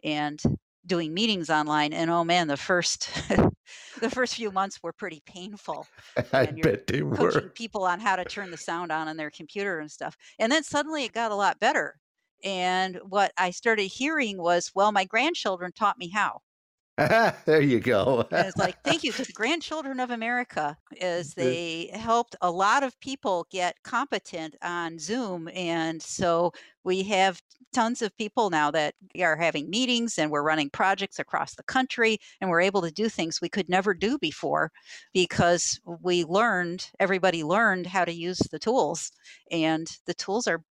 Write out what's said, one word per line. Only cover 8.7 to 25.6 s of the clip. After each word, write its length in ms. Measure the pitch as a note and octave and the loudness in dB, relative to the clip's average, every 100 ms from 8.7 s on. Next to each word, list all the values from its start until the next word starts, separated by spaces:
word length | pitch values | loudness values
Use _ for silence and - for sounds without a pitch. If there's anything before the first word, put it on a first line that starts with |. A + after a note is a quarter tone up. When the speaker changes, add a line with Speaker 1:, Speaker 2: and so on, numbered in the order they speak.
| E3+ F3 | -6 -4
Speaker 1:
on 160 | D#3 D#3 | -4 -4
on 100 | D#3+ | -6
their 140 | D3+ | -10
computer 480 | - D#3+ G3+ G3+ E3+ | -10 -12 -6 -4 -4
and 120 | D3+ | -8
stuff. 260 | - C#3+ - - - | -10 -10 -10 -20 -4
And 100 | A3+ | 0
then 120 | D#4 | 0
suddenly 400 | C#4+ D4 D4 D#4 | 0 -2 -2 -4
it 80 | A#3 | -4
got 180 | A3 A3+ | -4 -2
a 60 | G3+ | 2
lot 240 | G3 - | 2 2
better. 380 | A3+ D4 C#3+ - _ _ _ _ | 2 2 -2 -8 _ _ _ _
And 540 | F#3+ F#3 F3+ F#3 F#3+ F3+ F#3+ | -6 -2 0 0 -2 -4 -4
what 240 | G3 G3 - | 2 2 2
I 120 | F3+ | -2
started 340 | F3+ A#3 A3 F#3+ | 0 0 2 0
hearing 520 | - C4+ D#4+ A#3 G3 | -2 -2 0 -2 0
was, 340 | E3+ F3 - | 2 2 2
"Well, 160 | G3 G#3 | 2 4
my 120 | G3+ | 4
grandchildren 680 | F#3+ A3 C#4+ F4 A3 F#3 F3+ | 0 2 0 0 -2 -2 -6
taught 260 | - G3+ - | -2 -2 -2
me 100 | F3 | -4
how." 320 | G#3 F#3 - _ _ _ _ _ - | -2 -2 -2 _ _ _ _ _ 0
Speaker 2:
<laughs> 460 | C#3+ A3 A3 - | 4 6 4 2
There 160 | - D#3 | 4 6
you 180 | C#3+ A#2 | 6 4
go. 460 | B2+ G#2+ G2 B2 - | 4 4 4 2 2
<laughs> 40 | |
Speaker 1:
And 140 | E3 F#3+ | 2 0
it's 80 | - | 0
like, 200 | F#3 - | -2 -2
"Thank 220 | C#4 D#4+ | -2 0
you 80 | C#4+ | -2
to 120 | A3 | -4
the 80 | B3+ | -8
grandchildren 680 | - A3+ E4 - D#4 C4+ C4 | -4 -2 -2 -4 -6 -6 -4
of 100 | B3 | -4
America," 680 | A#3+ A3+ B3 B3 - D3+ D#3 _ - | -4 -2 -2 -4 -4 -4 -6 _ -6
as 340 | F3+ F3 D3+ | -4 -2 -6
Speaker 2:
The 80 | - B2+ E3 E3+ E3 - | -2 -2 0 -4 -6 -8
Speaker 1:
they 80 | G3+ | -8
helped 360 | A3+ A#3 A#3 - | 0 2 0 -2
a 100 | F3+ | -2
lot 320 | F3 G3 B3+ | 2 4 4
of 160 | C4+ - | 2 -6
people 460 | - C4 B3 F3 E3 | -10 -6 -2 -2 -2
get 260 | F#3+ F3+ - | -2 -2 -4
competent 720 | - A#3+ A3 G3+ - F3+ D#3+ - | -6 -4 -2 -4 -6 -10 -10 -8
on 360 | F3 F3 E3+ E3 | -6 -4 -6 -8
Zoom. 500 | D3+ A#3+ A3+ F3+ E3 | -6 -4 -4 -6 -8
And 480 | F3+ | -6